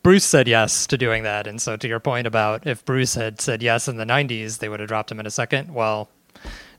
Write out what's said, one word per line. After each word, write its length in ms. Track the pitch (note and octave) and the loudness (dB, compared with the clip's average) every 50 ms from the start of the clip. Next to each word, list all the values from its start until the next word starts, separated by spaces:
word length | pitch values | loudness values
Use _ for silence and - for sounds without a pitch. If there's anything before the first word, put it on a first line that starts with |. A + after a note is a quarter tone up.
| - | 6
Bruce 220 | F3 F#3+ G3+ - | 6 8 8 6
said 240 | - - D3 C3 A#2+ | 6 4 4 6 6
yes 380 | A2+ A2+ G#2+ G#2 - - - | 6 4 4 4 2 -2 -2
to 100 | - - | -2 -2
doing 260 | A#2+ B2 A#2 A2+ A2+ A2 | 0 0 0 0 0 -2
that. 220 | G#2+ G#2 G#2 G#2+ | -4 -4 -4 -6
And 140 | G#2+ G#2 A2+ | -8 -8 -8
so 160 | - A#2+ A2 | -6 -6 -6
to 120 | G#2+ - A#2+ | -6 -6 -4
your 120 | A2+ A2+ | -4 -4
point 260 | - D3 B2 A#2+ A#2+ | -2 -2 -2 -2 -2
about 400 | A2+ G#2+ A2+ G#2+ G#2+ G#2+ A#2 - | 0 0 2 2 2 0 -2 -4
if 180 | D3+ B2 - - | -6 -6 -6 -4
Bruce 280 | - B2+ C3 B2+ A#2+ - | -2 0 0 0 0 0
had 240 | B2 A2+ A2 G#2+ - | -2 -4 -6 -6 -4
said 220 | - - A#2+ A2 A#2 | -4 -4 -2 0 0
yes 240 | A#2+ A#2 A#2+ - - | 2 2 2 0 -4
in 80 | A#2+ | -6
the 100 | A2+ A2 | -6 -2
nineties, 520 | A2 B2 C#3+ C#3+ B2+ A#2+ A2 A2 G#2+ A2 - | 0 0 0 2 0 -4 -6 -6 -8 -8 -6
they 100 | - G#2+ | -6 -6
would 120 | G#2+ G#2 | -6 -8
have 80 | G#2+ G#2+ | -6 -4
dropped 220 | A2 G#2+ G#2+ - A2+ | -4 -4 -4 -6 -8
him 60 | A2 | -10
in 60 | G#2+ | -8
a 40 | G#2+ | -6
second. 440 | - - A#2+ - - C3+ D3 E3+ D#3 | -4 -4 -2 -2 -2 -4 -4 -4 -4
Well, 340 | A#2+ A2 A2 G#2+ G#2+ G#2 - _ _ _ _ _ - - - - - - - - | -2 0 0 0 -2 -4 -8 _ _ _ _ _ -20 -18 -16 -16 -16 -18 -20 -20